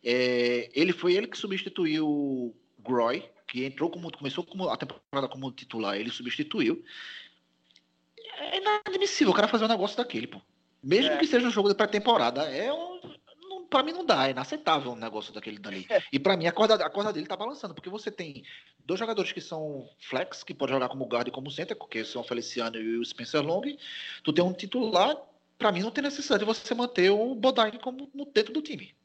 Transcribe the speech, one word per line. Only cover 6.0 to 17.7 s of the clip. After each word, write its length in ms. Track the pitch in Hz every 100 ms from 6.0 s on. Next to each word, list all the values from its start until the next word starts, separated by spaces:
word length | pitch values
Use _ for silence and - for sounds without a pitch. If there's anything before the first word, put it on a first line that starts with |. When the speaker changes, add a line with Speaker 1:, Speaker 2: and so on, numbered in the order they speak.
| 113
Speaker 1:
substituiu. 720 | - 120 - 151 - - 170 - - - - - _ _ _ _ - _ _ _ - - -
É 200 | - 381
inadmissível 760 | 392 427 415 370 392 - 294
o 20 | 196
cara 120 | 208
fazer 180 | 233 220
um 40 |
negócio 280 | 226 202 -
daquele, 300 | - 113 120
pô. 120 | 101 _ _ _ _
Mesmo 300 | 131 190 285
Speaker 2:
É. 40 | 294
Speaker 1:
que 100 | 311
seja 200 | 247 247
um 40 |
jogo 160 | 214 202
de 80 | 196
pré-temporada, 680 | 208 208 208 226 120 127
é 280 | 151 135 226
um, 300 | 311 349 359 - 294 _ 302
não, 240 | 370 381 349
pra 180 | 277
mim 80 | 302
não 140 | 339 330
dá, 220 | 190 135
é 40 |
inaceitável 600 | 135 - 302 - 156 131
um 20 | 117
negócio 380 | 113 107 104
daquele 260 | 107 110 104
dali. 260 | 98 98 92
Speaker 2:
É. 120 | 208 -
Speaker 1:
E 60 | 139
pra 180 | 143 190
mim 100 | 165
a 40 |
corda, 240 | 170 214 214
a 140 | 156
corda 220 | 202 214
dele 160 | 160 147
tá 80 | 185
balançando, 380 | 220 285 196